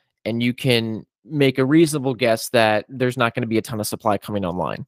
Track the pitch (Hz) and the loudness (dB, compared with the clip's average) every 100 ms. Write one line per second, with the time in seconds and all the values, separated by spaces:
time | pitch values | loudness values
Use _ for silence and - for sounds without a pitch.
0 | _ _ - 117 120 120 135 120 113 110 | _ _ -6 -2 -2 -2 0 0 0 -6
1 | - _ 104 147 139 131 131 156 165 147 | -12 _ -8 2 2 2 2 4 4 2
2 | 131 113 123 113 - 120 110 107 - 135 | -4 0 2 0 0 2 4 2 -2 -2
3 | 127 123 117 120 120 110 - 110 104 107 | -2 0 0 0 -2 -2 -2 -6 -6 -4
4 | 113 101 - 104 92 87 76 50 | -2 -2 -2 -4 -4 -4 -4 -6